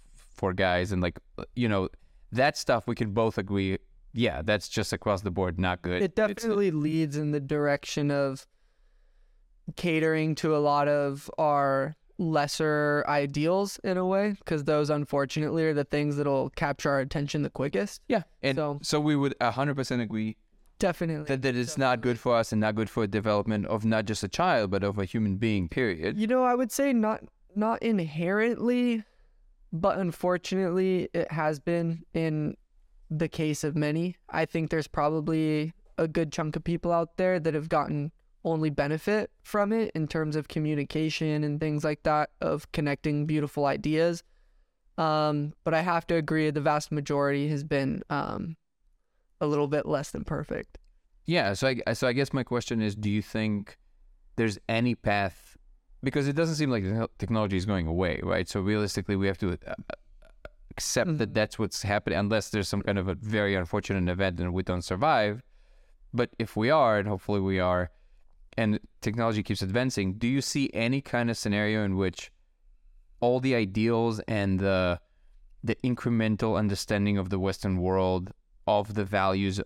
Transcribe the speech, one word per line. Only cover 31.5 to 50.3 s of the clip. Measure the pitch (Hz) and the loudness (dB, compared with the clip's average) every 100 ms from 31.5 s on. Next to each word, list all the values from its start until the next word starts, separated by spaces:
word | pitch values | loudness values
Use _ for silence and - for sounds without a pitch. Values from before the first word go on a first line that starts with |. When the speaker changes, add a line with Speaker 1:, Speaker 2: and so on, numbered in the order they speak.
| 147 | 0
Speaker 2:
been | - 170 170 165 - | -2 0 0 -4 -6
in | 165 160 156 151 - _ _ - - - | -2 0 0 -4 -6 _ _ -20 -18 -6
the | 156 160 | -2 -2
case | - 156 147 | -2 -2 0
of | 156 139 | -2 0
many. | 151 156 180 175 - | 0 0 -2 -6 -6
I | 156 160 | -2 -2
think | 165 156 | -2 -2
there's | 160 147 | -2 -2
probably | - 147 160 151 160 156 151 156 - - - | 0 0 0 0 0 2 0 -2 -8 -10 -2
a | 160 | -2
good | 160 156 | 0 -2
chunk | - 156 156 | -2 -4 -4
of | |
people | 160 170 170 | -4 -2 0
out | 170 165 - | 0 0 0
there | 185 185 | 2 2
that | 160 | 0
have | 151 160 | -2 0
gotten | 160 147 151 147 - _ _ | 0 0 -2 -4 -8 _ _
only | 165 160 156 | -2 0 0
benefit | 147 143 156 - 214 - _ | 0 0 0 0 0 -2 _
from | - 208 202 | -4 0 2
it | 226 220 | 2 0
in | - 156 | -2 -2
terms | 160 156 151 | -2 -2 -2
of | 143 | -4
communication | 165 151 147 139 156 160 - 156 151 | -4 -2 -2 -2 -2 -2 0 0 0
and | 151 147 | 0 -2
things | 156 151 | -2 0
like | 151 151 | -2 0
that, | 160 151 151 - | 0 2 0 -2
of | 160 151 - | -2 -2 -4
connecting | - 147 143 156 147 151 | -2 -2 0 0 0 0
beautiful | 151 147 - 143 | 0 -2 0 0
ideas. | 143 147 156 170 170 - _ _ _ _ _ _ - | 0 0 2 2 0 -8 _ _ _ _ _ _ -2
Um, | 160 156 151 147 147 - | 0 2 2 0 -2 -4
but | 170 | 0
I | 160 | 2
have | 175 170 - | 2 0 2
to | 165 | 0
agree, | 151 156 151 | 2 0 2
the | 147 | 0
vast | 147 151 - | 2 0 0
majority | 151 139 143 143 143 147 | -4 -2 0 2 2 0
has | 147 | -2
been, | 151 143 135 147 - | 0 0 0 -2 -4
um, | 143 - - 165 160 _ _ _ _ _ _ _ - | -4 -4 -6 -8 -12 _ _ _ _ _ _ _ -4
a | 151 | -2
little | 147 143 | 0 0
bit | 147 - | 0 0
less | 151 - | -2 -4
than | - | -8
perfect. | - | -6